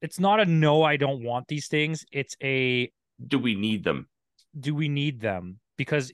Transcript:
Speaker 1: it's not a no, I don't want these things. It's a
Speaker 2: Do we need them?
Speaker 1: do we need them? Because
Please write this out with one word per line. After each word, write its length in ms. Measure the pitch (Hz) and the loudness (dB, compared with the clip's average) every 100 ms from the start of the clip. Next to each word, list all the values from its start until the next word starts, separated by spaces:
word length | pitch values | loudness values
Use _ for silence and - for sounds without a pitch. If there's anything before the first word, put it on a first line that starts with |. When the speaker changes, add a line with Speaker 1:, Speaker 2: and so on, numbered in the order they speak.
Speaker 1:
it's 180 | 160 - | -10 0
not 200 | 196 214 | 2 4
a 60 | |
no, 360 | 196 160 151 156 | 4 6 6 6
I 120 | 156 147 | 4 2
don't 260 | 143 135 | 0 -2
want 240 | 117 120 - | -4 -6 -6
these 200 | 151 - | -8 -2
things. 380 | 156 151 160 - | 0 0 -4 -8
It's 240 | 139 131 - | -8 -8 -6
a 480 | 135 135 127 127 123 _ _ - | -2 0 0 0 -2 _ _ -14
Speaker 2:
Do 120 | 123 135 | -2 0
we 180 | 120 | 0
need 280 | 101 107 107 | 0 0 0
them? 240 | 85 69 - _ _ _ _ 147 | -2 -2 -6 _ _ _ _ -8
Speaker 1:
do 140 | 143 | -4
we 140 | 147 156 | -2 -2
need 300 | 143 147 123 | -2 -2 -2
them? 400 | 110 92 90 98 _ - | -4 -4 -8 -16 _ -8
Because 340 | 135 151 127 | -2 -2 -2